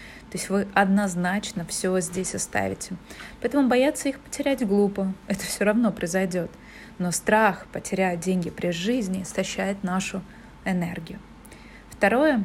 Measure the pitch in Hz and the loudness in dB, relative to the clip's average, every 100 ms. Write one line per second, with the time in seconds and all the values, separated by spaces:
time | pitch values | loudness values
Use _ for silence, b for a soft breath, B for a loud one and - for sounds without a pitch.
0 | B B B - - 196 196 196 196 196 | B B B -10 -2 0 2 2 4 4
1 | 202 175 175 202 - 180 165 - 190 185 | 2 0 -2 -2 -4 -8 -6 -4 0 0
2 | 170 180 180 - - 104 98 - - 180 | 0 -4 -6 -6 -4 -4 -4 -4 -10 -12
3 | B B B B 240 285 254 247 277 302 | B B B B 0 2 4 6 4 2
4 | 285 269 - - 277 269 214 202 202 202 | -4 -4 -10 -4 -2 0 2 4 4 2
5 | 190 190 - 196 - - 202 220 226 - | -4 -4 -6 -6 -4 0 2 4 2 0
6 | 175 185 190 180 165 - B B B - | -2 0 0 -2 -4 -10 B B B -4
7 | 180 170 - 214 214 165 - - - 190 | -2 -2 4 6 4 2 -8 -10 -6 0
8 | 185 175 180 185 165 - 175 170 196 254 | 0 0 0 0 -2 -4 -4 -2 0 -2
9 | 190 190 185 - 190 - 190 202 190 185 | -2 -4 -4 -4 -4 -2 -4 -2 -2 -2
10 | 185 190 - B B B 190 180 170 175 | -2 -6 -10 B B B -4 -2 -2 -6
11 | - - - - - B B B B - | -12 -16 -16 -20 -20 B B B B 0
12 | 202 233 311 247 | 2 6 4 4